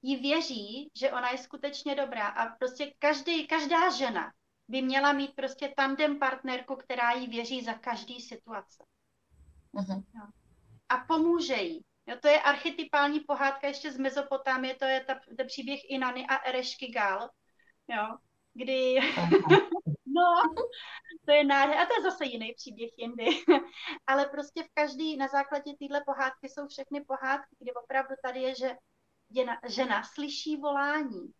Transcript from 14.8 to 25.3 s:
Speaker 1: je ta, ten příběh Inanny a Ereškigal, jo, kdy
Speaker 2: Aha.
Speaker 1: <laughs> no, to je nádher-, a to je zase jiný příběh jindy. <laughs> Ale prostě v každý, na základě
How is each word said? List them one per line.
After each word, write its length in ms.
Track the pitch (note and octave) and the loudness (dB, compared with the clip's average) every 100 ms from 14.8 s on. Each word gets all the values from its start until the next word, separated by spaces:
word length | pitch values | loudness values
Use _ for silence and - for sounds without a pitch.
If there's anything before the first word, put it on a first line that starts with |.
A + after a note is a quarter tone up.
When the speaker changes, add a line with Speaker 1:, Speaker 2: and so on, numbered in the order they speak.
| C4+ | 0
Speaker 1:
je 180 | C4 | 0
ta, 120 | C4 C4+ - A3+ | -2 -6 -8 -8
ten 100 | C4 | -6
příběh 320 | - B3 C#4 - | -6 -6 -8 -4
Inanny 360 | C4+ B3+ B3 C4 | -2 -2 -4 -2
a 80 | C4+ | -2
Ereškigal, 920 | C4 B3+ B3+ - C4 A#3 G3+ F#3 A#3+ _ _ _ _ _ - | 0 -2 -4 -8 -6 0 0 0 -4 _ _ _ _ _ -6
jo, 300 | A#3 G#3+ A3+ _ _ _ | -4 -4 -6 _ _ _
kdy 440 | - B3+ C4 B3+ B3+ | -10 -2 0 4 4
Speaker 2:
Aha. 320 | C4 - E3+ | 2 0 6
Speaker 1:
<laughs> 760 | G4 D#4+ F#4+ - E4+ - D3+ - | 6 10 8 8 -4 -4 -6 -2
no, 260 | C#4+ F4 F4 E4 D#4+ A#4+ - - - - E4 - | 4 6 6 4 2 -4 -6 -16 -16 -16 -14 6
to 60 | |
je 120 | D4 | 6
nádher-, 340 | C#4+ C#4 C#4 D4+ | 8 4 4 4
a 40 | F4 | 2
to 80 | A#4 | 2
je 140 | F#4+ | 0
zase 140 | F#4 C#4 | -2 -4
jiný 280 | A#3 A3 A#3+ | -4 -8 -10
příběh 320 | - G#3 A#3 - | -16 -12 -12 -8
jindy. 280 | A#3 A#3+ E4+ | -10 -2 0
<laughs> 840 | D#4 - C#4+ F4 - - D4+ - | 2 6 6 6 -12 -10 -8 2
Ale 180 | C4+ C#4 | 2 2
prostě 380 | C#4+ D4 - | -2 -8 -8
v 40 | D#4+ | -6
každý, 440 | - D4+ C4+ D#4 D4+ | 0 0 0 -4 -2
na 100 | |
základě 440 | C4+ | 0